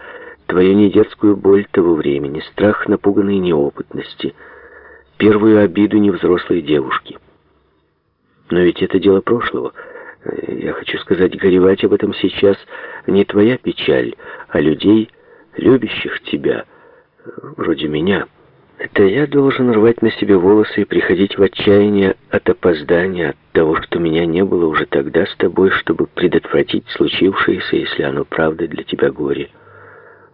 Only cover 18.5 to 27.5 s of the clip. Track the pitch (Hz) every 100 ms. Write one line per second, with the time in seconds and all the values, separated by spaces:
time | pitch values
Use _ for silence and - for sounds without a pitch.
18.5 | _ _ - - - 98 120 147 143 135
19.5 | 131 123 107 117 117 110 - 101 95 90
20.5 | 107 107 - 101 85 - 92 98 - 95
21.5 | - 104 101 104 101 95 - _ 101 -
22.5 | 87 92 78 73 85 95 90 76 - _
23.5 | 90 78 80 - 85 85 80 85 85 98
24.5 | 92 80 78 73 76 69 80 101 - 95
25.5 | 87 95 - - 82 80 - 87 82 -
26.5 | 71 71 - - - 78 - 92 95 -